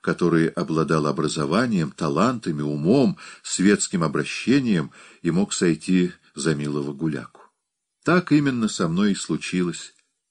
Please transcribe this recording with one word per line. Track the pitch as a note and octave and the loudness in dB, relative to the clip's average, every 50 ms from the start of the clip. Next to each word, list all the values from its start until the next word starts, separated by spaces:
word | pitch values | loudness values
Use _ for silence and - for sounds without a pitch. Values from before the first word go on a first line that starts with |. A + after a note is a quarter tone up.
который | - F2 D#2+ - F2+ E2+ E2+ E2 D#2+ | -4 -4 -2 0 2 4 4 4 2
обладал | - - E2+ E2+ - D#2+ D#2+ D#2 C#2+ D#2+ D#2+ D2 | 2 0 -4 -4 -2 0 0 2 2 2 2 2
образованием, | D2 C2 D#2+ D2+ D2 - E2 C#2+ C#2 E2 A2 B2+ B2 - F2 D#2+ C#2 | 0 0 -2 -2 -2 -2 -4 -2 0 0 0 0 0 0 0 -2 -2
талантами, | - - E2+ D2+ C#2 E2 G#2 B2+ B2+ A2 - F#2 D#2 D2 | -4 -4 -4 -2 0 2 0 0 0 -2 -4 -6 -4 -4
умом, | D2 D2 D2 D2 D2 F2 B2+ C#3+ C3 G2 - - - - - - - | -4 -4 -4 0 2 2 4 4 4 2 0 -2 -8 -18 -20 -18 -10
светским | - - - - G#2 G2+ - - - - F2+ D#2+ | -6 -2 2 4 4 4 4 2 -2 -2 0 0
обращением | C#2+ C2+ D2+ C#2+ - - - - G#2+ C3 C#3+ B2+ A#2 G2+ E2 C#2+ C2 - - - - - _ | 0 0 -2 -4 -4 -8 -4 0 2 2 2 2 2 0 0 -2 -4 -10 -18 -20 -20 -18 _
и | - E2+ | -4 0
мог | D#2+ F#2 G2+ G2+ - | 0 0 0 -2 -2
сойти | - F#2+ E2+ D#2+ D#2 - - F#2 F#2 F2+ F2 E2+ - _ _ _ | 0 0 0 0 0 0 0 2 2 2 0 -2 -10 _ _ _
за | D2 C#2 D#2+ D#2 | -4 -2 -2 -2
милого | C#2+ D2 D2 D2 D2 C#2 C#2+ C#2 | -2 -4 -4 -4 -4 -6 -6 -6
гуляку. | C#2 D#2+ D#2+ D2 B1+ A#1+ - - - - _ _ _ _ _ _ _ _ _ _ _ _ | -4 -4 -4 -4 -6 -8 -14 -20 -20 -20 _ _ _ _ _ _ _ _ _ _ _ _
Так | D3+ E3+ F3+ F3 - | 0 2 2 2 2
именно | D3 D3+ C#3+ C#3 B2+ A#2+ A2 | 2 2 4 2 0 0 -2
со | G#2 - - F#2+ | -2 0 -2 -2
мной | D#2+ E2 F#2 G#2 G#2 | 0 0 2 2 2
и | F#2 | 0
случилось. | - - - D#2 C#2+ - - F#2 F#2 F2+ F2 D#2+ - - - _ _ _ _ _ _ _ _ | -2 -4 -4 -6 -6 -4 -4 -2 -2 -2 -2 -6 -8 -14 -18 _ _ _ _ _ _ _ _